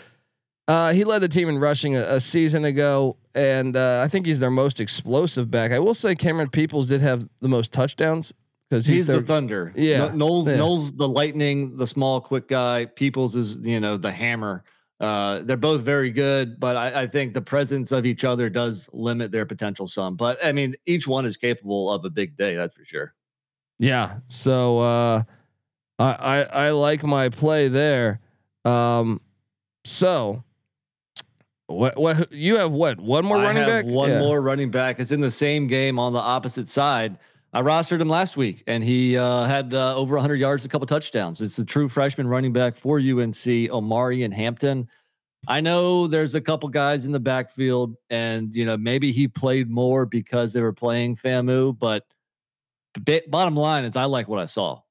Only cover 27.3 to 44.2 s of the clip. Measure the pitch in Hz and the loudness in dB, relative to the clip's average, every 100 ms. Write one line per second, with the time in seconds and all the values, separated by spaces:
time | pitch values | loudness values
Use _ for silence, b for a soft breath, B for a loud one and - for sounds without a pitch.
27.3 | - 151 156 135 131 151 131 117 107 - | 0 2 4 2 2 2 2 0 -2 -10
28.3 | _ _ _ 120 120 120 120 113 101 - | _ _ _ 0 2 2 2 0 -4 -8
29.3 | _ _ _ _ _ - - 185 160 107 | _ _ _ _ _ -4 2 2 2 -2
30.3 | 117 - _ _ _ _ _ _ - - | -6 -12 _ _ _ _ _ _ -18 -18
31.3 | _ _ _ - 87 127 - 160 156 175 | _ _ _ -10 0 0 2 2 2 -2
32.3 | 147 170 220 170 147 165 101 104 147 190 | -2 2 2 2 2 0 0 0 2 2
33.3 | 208 202 220 - 226 120 127 139 127 147 | 2 2 2 2 2 0 0 2 2 2
34.3 | 147 135 139 131 127 127 123 120 143 135 | 2 0 0 0 0 -2 -2 -2 0 0
35.3 | - 147 151 135 131 135 123 123 120 110 | 0 0 0 0 0 0 0 0 0 0
36.3 | 127 123 127 104 143 143 123 110 92 b | -2 -2 -8 -4 0 2 2 -2 -6 b
37.3 | b b 120 135 165 160 170 160 160 190 | b b 0 2 2 2 0 2 2 0
38.3 | 143 113 - - 117 113 127 127 123 123 | -2 -4 -4 -4 -2 2 2 2 2 2
39.3 | 123 123 139 127 131 131 131 135 143 139 | 2 0 0 -2 -2 0 0 0 0 0
40.3 | 143 135 143 120 147 127 151 - 113 90 | 0 0 0 -2 -4 -2 -2 -2 -4 -4
41.3 | 85 107 - 104 147 143 143 139 135 123 | -4 -6 -4 -2 0 0 0 0 0 -2
42.3 | 127 131 120 123 - 131 151 135 123 117 | 0 0 2 0 0 0 2 2 2 0
43.3 | 104 123 117 117 120 107 113 127 127 | -2 0 0 0 -2 0 0 0 0